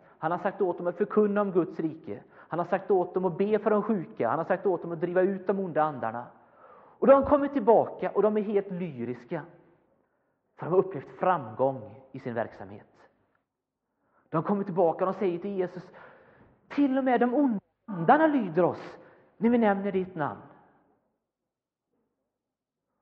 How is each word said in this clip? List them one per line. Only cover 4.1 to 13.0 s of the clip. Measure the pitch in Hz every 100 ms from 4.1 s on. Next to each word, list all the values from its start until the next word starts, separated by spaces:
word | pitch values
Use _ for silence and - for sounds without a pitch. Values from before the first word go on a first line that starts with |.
| - 117
Han | 143
har | 165
sagt | 180 185
åt | 175
dem | 170
att | 165
driva | 170 175
ut | 185 190 190
de | 196
onda | 185 151
andarna. | 156 139 113 117 127 - _ _ - - - -
Och | -
de | 277 269
kommer | 294 277
tillbaka | 285 208 202 127 - 180
och | -
de | 208 214
är |
helt | 202 202 196
lyriska. | 180 180 127 117 123 - 165 - - _ _ _ _ _ _ _ _ _ -
För | 135
de |
har | 185
upplevt | 190 143 - -
framgång | 175 175 117 110 135 131 104 104 -
i | 135
sin | 127
verksamhet. | 117 107 - 98 101 - _